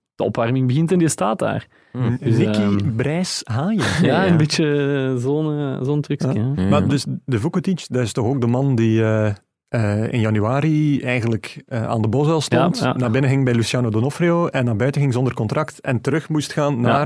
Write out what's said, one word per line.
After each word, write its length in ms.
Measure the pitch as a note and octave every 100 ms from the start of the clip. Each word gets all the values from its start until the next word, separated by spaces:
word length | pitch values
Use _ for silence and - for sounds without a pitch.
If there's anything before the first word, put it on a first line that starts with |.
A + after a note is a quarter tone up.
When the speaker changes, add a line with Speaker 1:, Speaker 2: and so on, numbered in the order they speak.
| _
Speaker 1:
de 100 | -
opwarming 420 | G2 B2 A#2 C3 B2+
begint 260 | C#3 E3
en 60 | F3+
die 100 | D#3+
staat 300 | - F#3+ A3
daar. 280 | A2 G#2+ - _ _
Speaker 2:
Hmm. 240 | B2 A#2+ B2
Speaker 1:
Dus, 160 | B2+ A2+
Speaker 3:
Nicky 240 | G#2+ G#2
Speaker 1:
ehm, 340 | G2+ G2+ G2+ A2
Speaker 3:
Brijs 440 | C3+ E3 F#3 -
Haaien. 380 | - A#2 F3 A3 C#3+ D3
Speaker 1:
ja, 220 | - D#3
Speaker 2:
Ja. 20 | F#3+
Speaker 1:
een 100 | E3
beetje, 280 | D3+ - D3+ C#3+ C#3 C#3+ C3
eh, 80 | B2+
zo'n, 360 | B2+ D3+ D#3 D3
eh, 200 | C#3 C3
zo'n 180 | B2+ D3
trucje, 320 | - D3 C3
Speaker 3:
Ja. 180 | G#2+ B2
Speaker 1:
hè. 80 | C#3+
Speaker 2:
Ja. 60 | F#2+
Speaker 3:
Maar 200 | D3 C#3
dus 160 | C#3 C#3+ C3
de 140 | - G#2+
Vukotic, 440 | D3+ F3 F#3 F3+ -
dat 140 | B2
is 100 | A#2
toch 140 | C#3 A2+
ook 140 | C#3
de 60 | A#2
man 280 | B2 C#3
die, 280 | A2+ A2+ A2+
eh, 300 | A2 A2 G#2+ G#2 _ _ _
eh, 440 | A#2+ G#2 G#2 A2+
in 80 | A#2+
januari 800 | G#2+ G#2+ G#2+ C#3 D#3 D3+ D3+ C#3
eigenlijk, 600 | B2 B2 A2+ A2 - - -
eh, 180 | A#2 A2
aan 160 | A#2
de 60 | G#2+
bosuil 320 | B2+ D3 D#3+
stond, 380 | - A#2+ E3+ -
Speaker 1:
Ja, 80 | C3
ja. 100 | B2+
Speaker 3:
naar 140 | B2
binnen 200 | B2+ C3+
ging 140 | C#3
bij 100 | B2+
Luciano 360 | A#2 G#2+ B2+ A#2
D'Onofrio 560 | A2 C3 - E3+ E3+ F3
en 180 | C#3
naar 120 | A#2+ G#2
buiten 240 | B2+ C#3+
ging 120 | C#3
zonder 220 | A#2+ B2+
contract 460 | - G#2+ - - -
en 200 | D3 A#2
terug 280 | C#3 D#3 -
moest 240 | D3+ -
gaan 220 | - D3
Speaker 1:
Ja, 60 | B2
Speaker 3:
naar 240 | A#2+ C3+